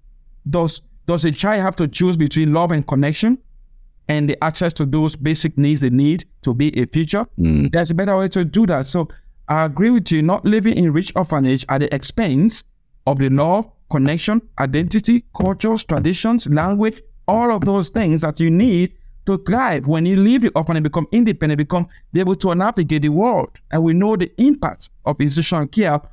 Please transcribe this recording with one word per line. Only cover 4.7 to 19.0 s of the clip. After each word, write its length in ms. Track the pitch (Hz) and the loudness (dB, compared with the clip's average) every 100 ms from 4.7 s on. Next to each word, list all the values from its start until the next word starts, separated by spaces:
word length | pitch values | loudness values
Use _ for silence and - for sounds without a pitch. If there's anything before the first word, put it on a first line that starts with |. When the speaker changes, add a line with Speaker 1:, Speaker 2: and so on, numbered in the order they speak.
Speaker 1:
to 120 | - 143 | -2 -2
those 300 | 151 156 - | 0 0 -2
basic 420 | 151 160 160 - | -4 -2 -2 0
needs 220 | 143 151 | 0 2
they 100 | 131 | 2
need 340 | 127 143 170 - - | 2 2 0 -6 -8
to 120 | 135 | -4
be 240 | 120 147 - | 0 0 0
a 80 | 120 | -2
future? 400 | 156 160 202 233 - | -2 -2 -2 -4 -2
Speaker 2:
Mm. 340 | 165 - 143 | 0 2 2
Speaker 1:
There's 180 | 170 170 | 0 0
a 40 | |
better 220 | 165 196 190 | 0 0 0
way 120 | 190 | 0
to 160 | 190 | 0
do 220 | 165 196 220 | 0 2 2
that. 200 | 143 135 | 0 -2
So 220 | 180 156 - - - - | -4 -4 -10 -20 -14 -4
I 160 | 156 | -2
agree 260 | 160 139 220 | 0 0 2
with 220 | 240 170 | 2 2
you, 100 | 156 | 2
not 220 | 156 202 | 2 0
living 320 | 208 220 208 - | 2 2 2 2
in 160 | 170 | 2
rich 200 | 151 190 - | 2 -2 -4
orphanage 480 | 170 151 131 131 - | -2 0 0 0 -2
at 100 | 135 | -2
the 160 | 143 | -2
expense 680 | 139 - - 202 131 214 - - _ _ - - | -4 -6 -4 0 2 0 -2 -14 _ _ -8 -2
of 120 | 139 | 0
the 100 | 135 | 2
love, 420 | 135 156 196 220 _ - | 2 2 0 -4 _ -4
connection, 500 | 147 139 165 - 226 - - | 0 0 0 0 -2 -2 -6
identity, 680 | 135 143 175 220 - 240 - - | -2 -2 0 0 2 0 0 -4
cultures, 460 | 190 190 220 226 | -2 -2 -2 -2
traditions, 640 | - - 165 185 226 233 165 | -2 -2 0 0 0 0 2
language, 560 | 147 175 202 220 220 - - - | 0 2 0 0 -4 -14 -10 -2
all 280 | 214 240 | 0 0
of 100 | 214 | 0
those 240 | 196 196 170 | 0 0 -2
things 320 | 226 185 156 | -2 0 0
that 180 | 160 151 | 0 0
you 120 | 165 | 2
need 440 | 170 247 175 180 - | 4 4 2 0 -6